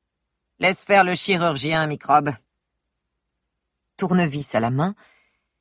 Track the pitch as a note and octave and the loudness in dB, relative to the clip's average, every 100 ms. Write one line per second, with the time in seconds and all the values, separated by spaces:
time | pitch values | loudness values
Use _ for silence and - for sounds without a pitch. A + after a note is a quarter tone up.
0 | _ _ _ _ _ - E3+ F#3+ - G3+ | _ _ _ _ _ -4 -2 -2 2 4
1 | F#3 F3 - F3+ E3+ C#3 C#3+ D#3+ D#3 D3 | 4 0 -2 0 0 -2 -2 -2 -2 -4
2 | - D3 D3 A#2+ _ _ _ _ _ _ | 2 2 2 -6 _ _ _ _ _ _
3 | _ _ _ _ _ _ _ _ _ - | _ _ _ _ _ _ _ _ _ -8
4 | F#3+ F3+ E3+ C#3+ C#3 A2 A2+ C3 F3 G#3 | -2 0 0 -4 -6 -2 0 0 -2 -6
5 | _ _ _ _ _ _ | _ _ _ _ _ _